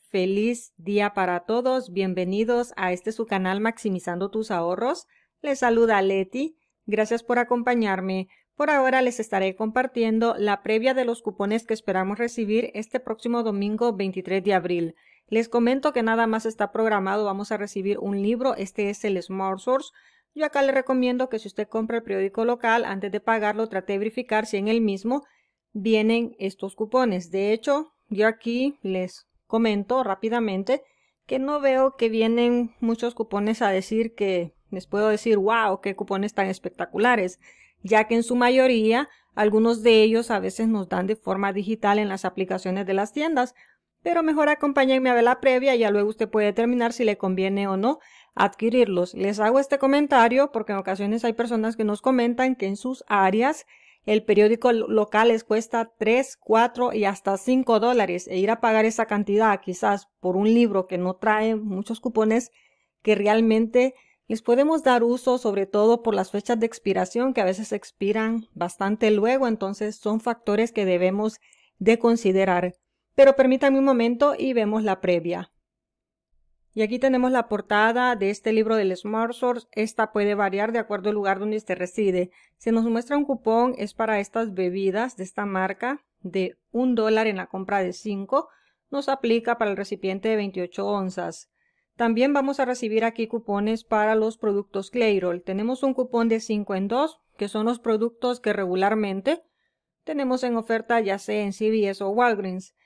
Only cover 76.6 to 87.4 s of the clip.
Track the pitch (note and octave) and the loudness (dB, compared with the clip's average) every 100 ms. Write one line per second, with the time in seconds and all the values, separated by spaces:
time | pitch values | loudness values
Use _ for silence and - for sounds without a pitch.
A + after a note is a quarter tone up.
76.6 | _ A3 G#3+ A#3+ C4+ B3+ B3+ B3+ A#3 G#3 | _ -4 -4 0 2 2 2 0 0 -6
77.6 | - G#3 A3 A#3+ B3 A#3 G3 G#3 A3+ A3 | 0 2 4 2 0 0 -2 -2 0 0
78.6 | A3 A3 F#3+ F3+ G#3 A3 A#3 A#3+ B3 A#3+ | 2 0 0 -2 -4 -4 -4 -2 -2 -2
79.6 | - - G#3+ - G#3+ G#3+ G3+ G#3 G3 G3 | -6 -4 -4 -2 -2 0 0 0 0 0
80.6 | A3 A#3 A3 G#3 G3+ G#3 G3 F#3+ G#3 G#3+ | -2 -2 -4 -4 -2 -2 0 -2 -2 -6
81.6 | - F3+ F3+ - G3+ F3+ F3+ _ _ _ | -6 -6 -4 -2 0 0 -2 _ _ _
82.6 | A3+ A3+ A3+ A#3 A#3+ C#4+ C#4+ C4 A3 A3+ | 0 0 2 -2 0 -2 0 -2 0 2
83.6 | B3+ B3+ G#3 - A3 G#3 G3 A3+ A3+ F#3 | 2 -2 -8 -4 -2 -2 -2 -4 -4 -2
84.6 | F3+ F#3+ F#3+ G3 B3+ - F#3 - G3+ F#3+ | -2 0 -2 0 -4 -8 -10 -6 -4 -2
85.6 | F#3+ F#3+ A#3+ C#4+ _ _ F#3 F#3+ F#3 - | -2 -4 -6 -6 _ _ -6 -4 -4 -6
86.6 | _ A#3 B3+ A#3 A3 A3 A3 F#3+ | _ -2 0 2 2 2 0 -2